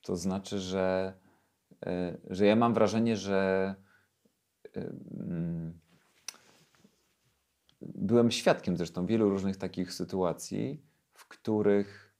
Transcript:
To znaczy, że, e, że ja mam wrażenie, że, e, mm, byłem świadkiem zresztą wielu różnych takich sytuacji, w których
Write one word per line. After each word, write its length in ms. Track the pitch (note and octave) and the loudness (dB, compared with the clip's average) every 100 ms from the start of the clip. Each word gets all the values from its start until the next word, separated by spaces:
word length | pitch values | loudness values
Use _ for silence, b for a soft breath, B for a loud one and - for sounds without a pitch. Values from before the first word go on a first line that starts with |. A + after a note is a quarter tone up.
To 140 | - F#2+ | -4 -4
znaczy, 440 | F#2 F#2+ G2 G2+ | -2 -4 -4 -6
że, 540 | F#2 F#2+ F#2 F#2 F#2+ F#2+ b b b b _ - - | -4 0 0 0 -2 -6 b b b b _ -12 -6
e, 320 | F2+ F2+ E2+ - | -4 -4 -6 -8
że 160 | F#2 G#2 | 2 4
ja 100 | G#2+ | 6
mam 180 | A#2 | 4
wrażenie, 440 | A2 G#2+ A2 A#2 A2 | 4 4 4 0 0
że, 580 | F#2+ G2 F#2+ F#2+ F#2+ G2 b b b b _ _ _ _ - - | 0 0 2 2 0 -4 b b b b _ _ _ _ -14 -10
e, 60 | - - - - | -10 -10 -14 -12
mm, 600 | - F2 E2+ E2 E2 E2+ _ b b b b - _ _ _ _ _ _ _ _ _ _ _ _ _ _ | -8 -6 -6 -6 -8 -12 _ b b b b -20 _ _ _ _ _ _ _ _ _ _ _ _ _ _
byłem 500 | - - G2 A#2+ A#2+ | -16 -6 2 6 6
świadkiem 460 | A#2 - - - F2 | 4 2 2 0 -2
zresztą 280 | E2 - F2+ | -2 -4 0
wielu 240 | A2+ G#2+ | 4 4
różnych 280 | G2 G2 F#2+ | 2 -2 -4
takich 360 | F#2+ F#2 F2+ | -6 -6 -6
sytuacji, 880 | - E2 F#2+ F#2 D#2+ - G2+ A#2 D3+ b b b | -6 -6 -2 -2 -2 -6 -6 -6 -6 b b b
w 140 | _ - | _ -20
których 840 | - - G#2+ G#2 G2+ G2+ - - _ | -12 -2 2 4 4 2 -8 -20 _